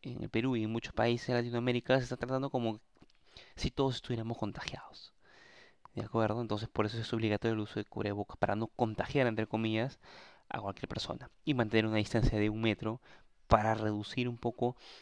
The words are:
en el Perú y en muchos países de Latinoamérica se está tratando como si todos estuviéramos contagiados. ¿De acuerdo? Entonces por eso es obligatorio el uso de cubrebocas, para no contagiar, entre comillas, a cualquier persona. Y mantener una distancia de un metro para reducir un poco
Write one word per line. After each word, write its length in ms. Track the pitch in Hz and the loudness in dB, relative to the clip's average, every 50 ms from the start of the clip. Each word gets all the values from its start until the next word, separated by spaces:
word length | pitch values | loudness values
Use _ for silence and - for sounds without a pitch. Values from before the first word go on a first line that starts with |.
en 220 | - 123 120 120 113 | -10 -10 -8 -8 -6
el 60 | 113 | -2
Perú 260 | - 110 120 131 127 | 0 0 2 2 2
y 80 | 113 110 | 0 0
en 80 | 107 | 0
muchos 220 | 113 117 - - - | -2 -4 -4 -4 -2
países 340 | - 110 120 120 117 - | 2 2 2 2 0 0
de 60 | - 123 | 0 0
Latinoamérica 640 | 120 120 120 120 120 120 127 120 123 - - 131 | 0 0 0 -2 0 0 2 0 0 2 2 2
se 60 | 135 123 | 2 2
está 120 | 117 127 | 0 -4
tratando 340 | - 123 123 131 131 135 139 | -4 -4 -2 -2 -2 -2 0
como 300 | - 127 117 110 107 107 _ _ _ - - - _ _ _ _ - - - - - | 0 0 0 0 -2 -4 _ _ _ -20 -20 -20 _ _ _ _ -20 -20 -20 -18 -8
si 120 | - - 143 | -4 -4 -2
todos 260 | - - 135 135 127 | 0 2 0 2 0
estuviéramos 420 | - - - 120 113 110 117 117 | -2 -4 -4 -4 -2 -2 -4 -4
contagiados. 760 | - 113 101 - - - - - - - - - - - - _ _ _ - - - - - - - - - _ _ - - - | -2 -4 -4 -4 -4 -8 -8 -8 -10 -14 -16 -18 -20 -20 -20 _ _ _ -20 -20 -20 -20 -20 -20 -20 -20 -20 _ _ -18 -12 -8
¿De 60 | 110 | -8
acuerdo? 400 | 107 110 - 113 110 104 107 120 | -6 -2 2 2 2 2 2 0
Entonces 280 | 120 110 107 107 110 - | -2 -2 -2 -4 -4 -4
por 160 | - - 107 | 0 0 0
eso 120 | 107 113 113 | 0 0 -4
es 140 | 113 - 117 | -4 -2 -2
obligatorio 400 | 113 113 107 104 101 - 113 110 | 0 2 2 2 2 2 0 0
el 60 | 107 | 0
uso 200 | 104 - - 104 | -2 -4 -4 -6
de 60 | 101 | -6
cubrebocas, 520 | - - 110 107 104 101 104 101 - - | -6 -6 -4 -4 -2 -2 -4 -6 -6 -4
para 180 | - - 101 101 | -2 0 0 0
no 120 | 107 113 | 0 -2
contagiar, 600 | - _ - 123 110 107 - - - - 143 127 | -4 _ -2 -2 0 0 -4 -4 0 2 2 2
entre 180 | 120 110 110 113 | 2 2 0 -2
comillas, 540 | - - 110 113 113 110 110 120 135 - - - - - - - - - - _ - | -2 0 0 0 2 0 0 0 -2 -4 -10 -20 -20 -20 -20 -20 -20 -20 -20 _ -10
a 100 | - - | -8 -6
cualquier 280 | 104 98 98 - - | -6 -6 -8 -6 -8
persona. 420 | - - - - - - - - - _ _ - | -6 -6 -6 -6 -6 -8 -8 -10 -16 _ _ -2
Y 80 | 156 143 | 0 2
mantener 320 | 123 117 107 113 110 110 | 2 2 4 4 4 4
una 120 | 110 110 | 4 4
distancia 420 | 107 101 - - 113 107 - - 107 | 2 2 2 2 4 4 4 4 4
de 100 | 104 107 | 2 2
un 120 | 107 110 | 2 2
metro 380 | 113 113 101 - - 110 117 - - - - - - - _ _ - | 2 0 0 0 -2 -4 -4 -6 -10 -16 -20 -20 -20 -20 _ _ 2
para 280 | - 113 107 104 110 110 | 6 6 6 6 6 2
reducir 520 | 107 107 107 104 104 104 - - 127 123 | 2 2 0 0 0 -2 -4 -2 -2 -2
un 100 | 123 120 | -2 -2
poco 380 | 117 - 120 - - 120 123 127 - - - - - | -4 -4 -4 -2 0 0 0 -2 -4 -12 -20 -20 -20